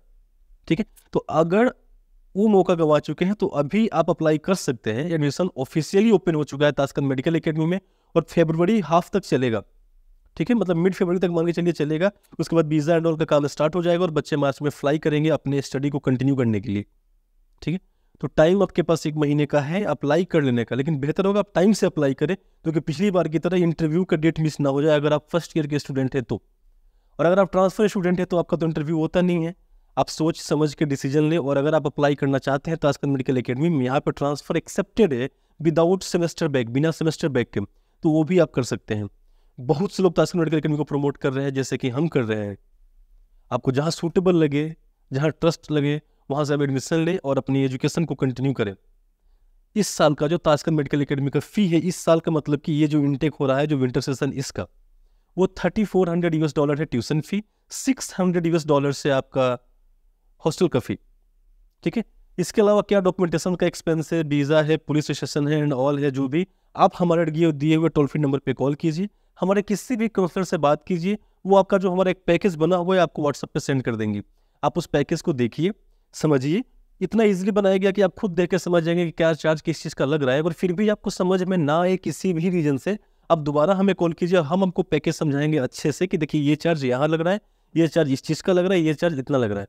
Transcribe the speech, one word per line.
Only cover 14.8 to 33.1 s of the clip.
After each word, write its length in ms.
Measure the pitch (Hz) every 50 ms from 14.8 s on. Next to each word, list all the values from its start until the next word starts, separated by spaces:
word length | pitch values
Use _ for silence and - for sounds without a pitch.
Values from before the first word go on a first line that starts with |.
| - 139 151 160
करेंगे 300 | - 160 151 147 151 156
अपने 300 | 147 - - 135 139 139
स्टडी 280 | - - - 131 143 147
को 100 | 143 143
कंटिन्यू 360 | - 135 127 120 131 139 139
करने 260 | 127 123 113 107 101
के 100 | 98 101
लिए, 140 | 98 101 101 - _ _ _ _ _ _ _ _ _ _ _ _ _ _
ठीक 120 | - 151 170
है? 60 | 190 - _ _ _ _ _ _ _
तो 60 | -
टाइम 340 | 135 - - 156 170 190 202 185
आपके 180 | - - 180
पास 240 | 156 - 165 - -
एक 80 | 160 151
महीने 300 | 151 147 143 147 147 147
का 140 | - 151 147
है 220 | 135 147 175 202 208
अप्लाई 380 | 165 143 - - 143 151 175 190
कर 160 | - - 160
लेने 220 | 143 131 120 120 110
का, 100 | - 117
लेकिन 220 | 127 135 165 160 135
बेहतर 260 | 139 151 156 - 185
होगा 140 | 196 202 208
आप 100 | 202 - -
टाइम 180 | 165 180 220 196
से 120 | - -
अप्लाई 280 | 180 - 151 143 139 135
करें, 220 | - 147 156 190
क्योंकि 440 | - _ _ _ _ - 165 151 165
पिछली 320 | - 165 139 156 202 208
बार 160 | 180 180 160
की 120 | 156 160 156
तरह 180 | - 170 185
इंटरव्यू 460 | 180 170 170 151 - 165 151 156 180 185
का 140 | - 185
डेट 220 | 156 151 165 156 156
मिस 200 | 156 151 - -
ना 100 | 143 139
हो 120 | 135 143
जाए 140 | 147 160 151
अगर 180 | 147 143 151 151
आप 120 | 147 - _
फर्स्ट 240 | - 170 - - -
ईयर 100 | 165 151
के 120 | 143 147 139
स्टूडेंट 360 | - - 135 131 131 127 -
हैं 80 | 135 117
तो। 180 | - 117 - - _ _ _ _ _ _ _ _ _ _ _ _ _ _ -
और 60 | 147
अगर 140 | 170 185 202
आप 120 | 190 -
ट्रांसफर 360 | - 185 190 185 - - 214
स्टूडेंट 300 | 190 - 202 170 180 180 175
हैं 80 | 180
तो 100 | - 180
आपका 200 | 170 160 - 175
तो 80 | 151 170
इंटरव्यू 320 | 160 151 165 147 156 170 156
होता 220 | 156 156 - 180
नहीं 240 | 180 180 175 165 160
है, 80 | 170 180 _ _ _ _ _ _ _ _
आप 100 | 131 135
सोच 340 | - - - 156 165 160 -
समझ 320 | - - 156 147 156 147 135
के 120 | - 160
डिसीजन 440 | 143 139 - - 135 135 156 151 151
लें। 80 | 165
और 200 | 170 127 139 139
अगर 180 | 139 139 156 156
आप 100 | 151 139
अप्लाई 300 | 147 - 151 143 143 147
करना 220 | - 147 139 139 127
चाहते 320 | - 143 135 143 - 170
हैं 80 | 165 -
ताशकंद 320 | - 143 139 - - 143